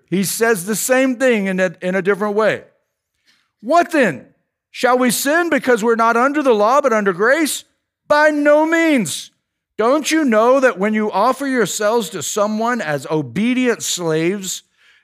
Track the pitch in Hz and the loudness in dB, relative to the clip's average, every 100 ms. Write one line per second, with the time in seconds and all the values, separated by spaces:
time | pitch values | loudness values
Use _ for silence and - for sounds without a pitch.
0 | _ 185 180 - 226 202 190 208 - 254 | _ -4 -2 0 0 0 -2 -6 0 2
1 | 269 240 262 220 190 185 185 - 180 190 | 2 2 2 2 0 0 -2 -2 -4 -2
2 | 180 190 214 202 208 123 - _ _ _ | 0 -2 -2 0 0 -2 -8 _ _ _
3 | _ _ _ _ _ _ 214 339 349 311 | _ _ _ _ _ _ 0 0 2 2
4 | 208 123 - _ _ _ _ - 247 254 | 0 -2 -14 _ _ _ _ -4 0 2
5 | 254 - 269 330 339 277 262 233 233 226 | 2 0 0 0 0 0 0 0 2 2
6 | 226 233 269 294 269 214 208 285 269 214 | 2 2 0 2 2 2 4 2 2 0
7 | 196 170 226 311 294 - - _ _ _ | 0 0 0 2 0 -4 -12 _ _ _
8 | - 294 311 294 294 302 320 330 330 269 | -2 2 2 2 4 4 4 2 2 0
9 | 151 - - _ _ _ _ - 226 302 | -2 -8 -14 _ _ _ _ -2 0 0
10 | - 320 277 214 240 269 254 180 208 214 | 0 0 2 4 4 4 2 0 -2 0
11 | 214 185 240 262 277 254 190 - 208 240 | -2 0 0 0 -2 -2 -2 -2 -2 0
12 | 202 180 - 214 208 214 233 240 156 147 | -4 -8 -6 -4 -2 -2 -4 -4 -4 -6
13 | 151 156 127 143 233 254 247 170 - 175 | -4 -6 -4 -4 -2 0 0 -2 -6 -6
14 | 165 156 170 202 185 - - _ _ _ | -4 -2 -2 -4 -8 -12 -16 _ _ _